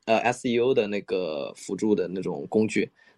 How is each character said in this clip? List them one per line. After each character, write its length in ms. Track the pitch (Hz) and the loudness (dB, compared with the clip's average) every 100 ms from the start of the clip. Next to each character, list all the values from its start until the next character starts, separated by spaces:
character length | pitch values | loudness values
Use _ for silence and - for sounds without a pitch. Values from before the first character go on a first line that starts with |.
| - | 0
呃 120 | 110 | 2
，S 300 | 120 120 127 | 2 0 0
E 80 | 117 | 2
O 140 | 123 | 2
的 140 | 127 104 | 2 0
那 120 | 104 | -2
个 520 | - 95 87 76 65 - | -4 -4 -2 -4 -8 -10
辅 200 | - 95 | -8 -2
助 200 | 107 101 | 2 2
的 120 | 87 | 0
那 120 | 95 | -4
种 240 | 90 76 71 | -6 -6 -2
工 180 | 107 110 | 0 2
具， 220 | 107 - _ _ | 0 -4 _ _